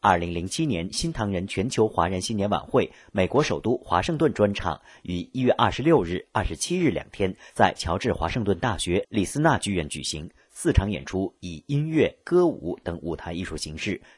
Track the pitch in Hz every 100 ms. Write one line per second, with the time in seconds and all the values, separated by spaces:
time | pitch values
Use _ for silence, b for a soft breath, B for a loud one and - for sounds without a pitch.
0 | 104 95 87 85 90 - 160 95 87 -
1 | 165 165 107 95 95 - 107 127 110 -
2 | 85 95 95 107 98 95 - 131 101 B
3 | B 101 92 131 151 82 107 123 - 85
4 | 92 160 151 104 104 101 90 78 B B
5 | - 90 87 127 123 117 117 - 139 156
6 | 85 87 - - 95 80 - 175 165 87
7 | - - 95 95 B - 101 - - 87
8 | 123 85 82 - 104 90 123 95 - 90
9 | - 110 92 143 160 120 - 95 78 76
10 | 69 82 80 b b - 175 - 101 92
11 | 67 - 95 _ 90 80 _ 143 156 156
12 | 110 - - 175 175 131 82 - - 85
13 | 80 80 - 85 92 78 - 78 - 95
14 | B